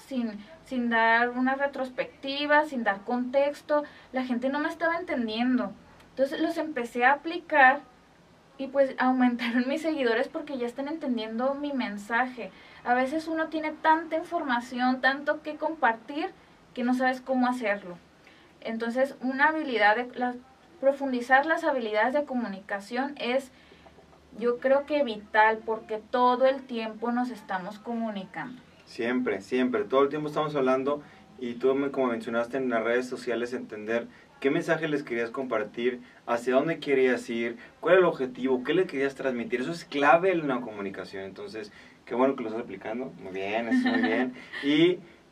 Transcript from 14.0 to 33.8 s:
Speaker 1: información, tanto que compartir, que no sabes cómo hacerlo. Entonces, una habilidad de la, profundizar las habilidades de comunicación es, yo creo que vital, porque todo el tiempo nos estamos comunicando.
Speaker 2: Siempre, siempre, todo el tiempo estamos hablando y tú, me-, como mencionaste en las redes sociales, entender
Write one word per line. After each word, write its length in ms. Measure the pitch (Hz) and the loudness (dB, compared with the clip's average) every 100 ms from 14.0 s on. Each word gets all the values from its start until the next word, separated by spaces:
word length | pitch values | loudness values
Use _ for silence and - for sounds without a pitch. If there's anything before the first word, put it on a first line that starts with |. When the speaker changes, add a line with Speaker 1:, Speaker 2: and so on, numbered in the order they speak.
| 330 320 | 2 -4
Speaker 1:
información, 840 | 349 339 294 240 240 247 254 254 | -2 -4 -2 -2 -4 0 0 2
tanto 420 | 262 285 294 302 | 2 2 0 -2
que 140 | 302 294 | -4 -6
compartir, 760 | 311 320 240 226 - 294 381 - - - - | -6 0 0 0 -4 -6 -6 -8 -20 -20 -14
que 100 | - | -4
no 100 | 240 | 0
sabes 280 | 254 254 262 | 2 0 0
cómo 260 | - 254 247 | -2 2 2
hacerlo. 500 | 247 214 202 185 175 - _ - - - _ | 0 -2 -4 -6 -16 -18 _ -20 -20 -20 _
Entonces, 560 | - 226 233 240 262 - | -8 -4 -2 0 0 0
una 280 | 254 269 294 | -4 2 2
habilidad 460 | 320 269 220 208 220 | 2 -2 4 4 4
de 120 | 254 233 | 0 -4
la, 200 | 247 247 - - - - | -4 -4 -12 -20 -20 -2
profundizar 640 | 269 277 277 247 240 269 311 | 0 0 -2 -2 4 4 6
las 180 | 330 | 2
habilidades 500 | 320 262 226 208 233 | 0 0 0 2 2
de 120 | 294 294 | 2 0
comunicación 920 | 254 214 190 - 202 202 240 285 294 | -2 -4 -6 -8 -8 -6 -4 -4 -4
es, 340 | 233 269 262 - - - - - - - - - | -2 -2 -4 -12 -20 -20 -20 -20 -20 -20 -20 -4
yo 180 | 240 240 | -2 0
creo 280 | 262 277 285 | 4 2 4
que 180 | 294 | 0
vital, 560 | 247 208 - 220 220 220 226 | 0 -4 0 4 4 2 -2
porque 340 | 220 - 214 - | -6 -6 -8 -4
todo 360 | 247 247 247 262 | 2 4 4 2
el 180 | 269 | 2
tiempo 480 | - 233 220 214 233 | -4 -6 -6 -6 -4
nos 180 | 240 247 | -2 -2
estamos 500 | 208 - 190 180 208 | -6 -6 -6 -6 -10
comunicando. 840 | 233 233 226 202 180 165 131 - - - - | -8 -6 -6 -6 -10 -10 -10 -14 -20 -20 -14
Speaker 2:
Siempre, 560 | - 117 127 120 98 | -4 -2 0 0 -4
siempre, 420 | - 127 123 113 | -2 0 0 0
todo 200 | 101 135 | 2 2
el 60 | 139 | 2
tiempo 180 | 151 151 | 0 -4
estamos 280 | 151 156 147 | -2 -2 0
hablando 460 | 131 131 135 147 - - - - | 2 2 0 -4 -6 -20 -20 -12
y 140 | 120 117 | -10 0
tú, 180 | 131 135 | 2 2
me-, 160 | 139 | 0
como 160 | 139 127 | 0 -2
mencionaste 500 | 113 117 117 117 139 | -2 -2 -2 -2 -2
en 120 | 127 | 0
las 140 | 113 | 0
redes 240 | 110 120 127 | 2 0 -2
sociales, 460 | 127 123 117 120 | -6 -4 -4 -4
entender 540 | 127 117 107 | -6 -8 -10